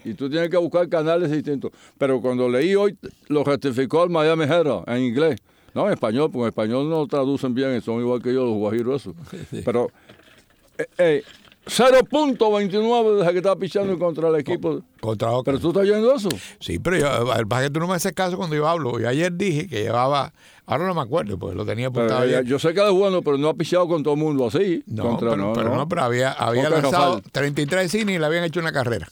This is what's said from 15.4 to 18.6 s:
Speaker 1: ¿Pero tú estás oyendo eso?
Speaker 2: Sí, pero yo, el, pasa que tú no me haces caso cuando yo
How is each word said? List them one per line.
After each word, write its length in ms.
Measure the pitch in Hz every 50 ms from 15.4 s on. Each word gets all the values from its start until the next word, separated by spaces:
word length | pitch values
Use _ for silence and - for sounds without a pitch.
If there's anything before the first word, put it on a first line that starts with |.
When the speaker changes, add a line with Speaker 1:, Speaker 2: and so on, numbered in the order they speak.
| 123
Speaker 1:
¿Pero 140 | 135 139 135
tú 80 | 139 170
estás 140 | 170 196 196
oyendo 320 | 202 208 214 220 247 285
eso? 140 | 262 208 185 131 - - - - -
Speaker 2:
Sí, 200 | - - - -
pero 180 | 107 170 185
yo, 360 | 175 - - 117 113 120 123 113
el, 140 | 113 113
pasa 160 | 101 117 127 135
que 60 | 147
tú 80 | 139 160
no 80 | 170
me 80 | 180 190
haces 180 | 165 - 190 -
caso 240 | - 185 180 185
cuando 180 | 175 190 160 151
yo 120 | 147